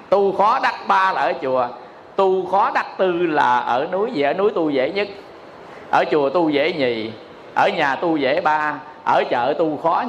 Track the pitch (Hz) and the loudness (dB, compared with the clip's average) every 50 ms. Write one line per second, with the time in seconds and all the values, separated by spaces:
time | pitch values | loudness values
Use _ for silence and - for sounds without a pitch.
0 | - - 185 202 202 196 170 190 196 220 247 277 277 247 - - - - 196 190 | -2 0 2 2 4 2 2 2 2 2 2 2 2 0 0 -2 -2 0 2 4
1 | 190 190 175 135 139 170 175 - 147 131 131 127 123 120 - - - - - - | 4 2 2 0 0 0 -2 -2 -2 0 0 0 0 -2 -4 -12 -16 -20 -20 -20
2 | - - - - 196 190 185 185 175 - 185 196 226 277 277 254 214 - - - | -20 -6 0 2 2 4 2 2 0 0 2 2 2 2 0 -2 -2 -2 -2 0
3 | 190 185 170 170 180 165 151 147 131 123 123 120 117 117 120 131 151 185 185 190 | 0 2 2 2 0 2 2 2 2 4 2 2 2 0 0 0 0 -2 -2 -2
4 | 208 254 247 147 143 143 151 185 202 220 - 185 160 151 139 131 131 151 185 202 | -2 -2 -2 0 0 0 0 2 0 0 0 0 0 0 0 0 0 0 -2 -4
5 | 202 196 - - - - - - - - - - - - - - - - - 151 | -4 -4 -8 -14 -18 -18 -20 -20 -20 -20 -20 -20 -20 -20 -18 -18 -6 0 0 0
6 | 180 170 170 151 139 139 - 180 165 156 147 139 147 170 185 156 131 120 117 113 | 2 2 2 2 2 2 2 2 2 2 2 2 0 0 0 0 0 0 0 -2
7 | 107 113 110 - - - - - - - - 117 143 196 196 170 147 139 131 135 | -4 -6 -8 -12 -16 -20 -20 -20 -20 -4 0 2 2 2 2 0 0 0 0 0
8 | 180 170 160 147 135 127 147 180 - 156 156 156 151 151 143 135 - - - - | 0 0 0 0 0 0 0 2 0 0 0 0 0 -4 -4 -6 -12 -16 -20 -8
9 | - 113 135 175 185 143 131 123 120 139 151 - 165 156 147 139 - 165 180 196 | -2 0 2 2 2 0 -2 0 0 0 0 0 0 -2 -2 -2 0 0 0 0
10 | 247 | -2